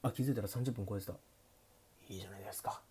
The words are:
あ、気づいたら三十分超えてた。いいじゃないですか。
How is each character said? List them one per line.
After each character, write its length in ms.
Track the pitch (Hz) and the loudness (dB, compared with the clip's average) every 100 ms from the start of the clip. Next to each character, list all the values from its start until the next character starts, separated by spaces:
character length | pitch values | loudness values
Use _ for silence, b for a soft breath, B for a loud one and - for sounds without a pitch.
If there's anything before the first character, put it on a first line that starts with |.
あ、 100 | 123 | 2
気 100 | - | 4
づ 100 | 135 | 2
い 20 | |
た 80 | 117 | 4
ら 60 | 104 | 2
三 160 | 123 | 2
十 80 | 127 | 2
分 140 | 117 95 | 2 0
超 100 | 101 | 0
え 40 | |
て 60 | 95 | -2
た。 60 | 104 - - - - - - - - - | -8 -12 -20 -20 -20 -20 -20 -20 -20 -10
い 80 | 95 | -10
い 40 | |
じ 60 | 92 | -8
ゃ 40 | |
な 80 | 101 | -8
い 60 | |
で 80 | 98 | -8
す 100 | - | -2
か。 200 | 104 - - | -2 -2 -10